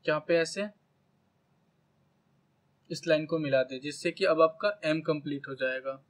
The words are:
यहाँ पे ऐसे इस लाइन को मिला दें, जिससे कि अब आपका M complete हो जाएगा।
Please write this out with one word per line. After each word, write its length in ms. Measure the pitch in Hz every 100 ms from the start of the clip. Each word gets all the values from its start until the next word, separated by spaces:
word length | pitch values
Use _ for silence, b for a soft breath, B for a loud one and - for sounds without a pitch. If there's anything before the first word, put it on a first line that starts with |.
यहाँ 160 | - 151
पे 160 | 151 170
ऐसे 320 | 160 196 208 _ _ _ _ _ _ _ _ _ _ _ _ _ _ _ _ _ _ _ _ _ _
इस 160 | 170 165
लाइन 180 | 156 156
को 120 | 165
मिला 240 | 147 135
दें, 160 | 131 131
जिससे 300 | 147 143 170
कि 120 | 165
अब 160 | 180 160
आपका 300 | 160 - 208 208
M 160 | 156 156
complete 440 | 156 151 143 143 139
हो 60 |
जाएगा। 400 | 131 131 131 135 139